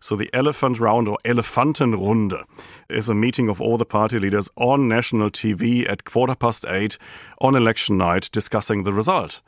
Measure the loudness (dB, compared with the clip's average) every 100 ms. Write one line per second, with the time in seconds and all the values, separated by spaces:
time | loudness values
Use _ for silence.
0 | -4 -6 -4 0 0 0 -2 2 2 2
1 | 0 -2 -2 -2 0 0 0 2 0 0
2 | 2 2 0 -4 -12 -20 -20 -20 _ -4
3 | 0 0 0 0 -2 0 0 0 0 0
4 | 0 0 0 0 -4 -2 2 4 4 2
5 | 0 0 0 -2 -2 0 0 0 0 -4
6 | -4 0 0 0 -2 -2 -4 -2 -2 -4
7 | -16 -20 -20 -2 2 4 4 2 0 2
8 | 2 0 -2 -4 -2 -2 0 0 0 0
9 | 0 0 -2 -12